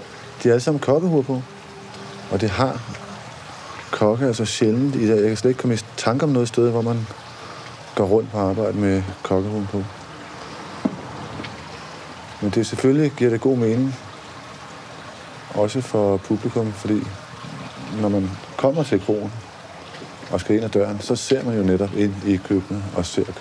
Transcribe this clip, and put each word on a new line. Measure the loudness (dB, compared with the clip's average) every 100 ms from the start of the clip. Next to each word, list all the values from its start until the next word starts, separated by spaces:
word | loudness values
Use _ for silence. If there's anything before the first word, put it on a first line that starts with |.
| -14 -14 -16 0
De | 4
har |
alle | 6
sammen | 4 0
kokkehuer | 4 4 4 4
på. | 2 -2 -4 -12 -16 -16 -16 -14 -14 -12 -4
Og | 0
det | 2
har | 2 0 0 -8 -12 -12 -14 -14 -14 -14 -14 -14 -12 -6
kokke | 2 4 4 2
altså | 2 0
sjældent | 2 4 4 2 4
i | 4
dag. | 6
Jeg | 4
kan | 4
slet | 2
ikke | 2
komme | 2 0
i | -2 -2
tanke | 2 4
om | 4
noget | 4 2
sted, | 4 4
hvor | 4
man | 2 0 -2 -10 -14 -14 -14 -14 -14 -16 -4 2
går | 4
rundt | 4 4
på | 0
arbejde | 2 2 0 2
med | 4 2 0 -4
kokkehuer | 0 2 2 -2 -2
på. | -2 -4 -8 -16 -16 -16 -14 -14 -12 -12 -4 -4 -4 -10 -10 -10 -10 -10 -10 -14 -14 -14 -14 -14 -16 -14 -4
Men | 0
det | 2 0
selvfølgelig | 2 4 6 4
giver | 4 2
det | 4
god | 2 4
mening. | 4 4 2 -2 -10 -16 -16 -16 -16 -16 -16 -16 -16 -16 -14 -16 -16 -16 -6
Også | 0 2 2
for | 0 4 4 4
publikum, | 2 0 0 0 0
fordi | -2 0 0 0 -8 -14 -14 -14 -12 -12 -12 -6 -2
når | 2
man | 2 0 -4 -12 0
kommer | 2 4
til | 2 2
kroen | 2 0 -2 -8 -12 -16 -16 -16 -16 -16 -16 -14 -4
og | -4
skal | 2 2
ind |
ad | 2
døren, | 2 2 0
så | -2 -2
ser | 2 2
man | 2 2
jo |
netop | 4 4 2 2
ind | 0 2 2
i | 2
køkkenet | 2 0 0 -4 -4 -4
og | -2
ser | -2 -2 0